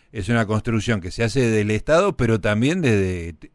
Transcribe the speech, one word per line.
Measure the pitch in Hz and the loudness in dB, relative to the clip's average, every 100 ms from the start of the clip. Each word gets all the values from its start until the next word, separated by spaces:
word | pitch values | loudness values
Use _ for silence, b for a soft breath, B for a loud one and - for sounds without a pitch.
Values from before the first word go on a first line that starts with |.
| b | b
es | 110 92 | -10 -2
una | 117 107 | 0 0
construcción | 110 113 113 101 110 | -2 0 -2 0 -4
que | 87 | -4
se | - | -4
hace | 113 135 120 | -2 0 2
del | 110 104 | 2 0
Estado, | 107 - 156 202 - | -2 2 2 2 0
pero | 120 113 | 0 2
también | 107 104 127 180 | 0 0 0 0
desde | 147 104 95 90 85 | 2 2 0 -4 -8
Ed-, | 78 - | -12 -18